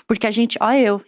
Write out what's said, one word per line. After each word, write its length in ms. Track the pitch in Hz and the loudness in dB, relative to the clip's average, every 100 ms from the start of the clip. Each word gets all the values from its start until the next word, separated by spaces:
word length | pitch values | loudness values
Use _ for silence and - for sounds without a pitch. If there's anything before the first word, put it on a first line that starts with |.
| - | -6
Porque 220 | 214 220 | -2 -2
a 20 | |
gente, 260 | 214 233 - | 0 -2 0
ó 100 | 214 | 0
eu, 300 | 269 226 202 | 2 2 0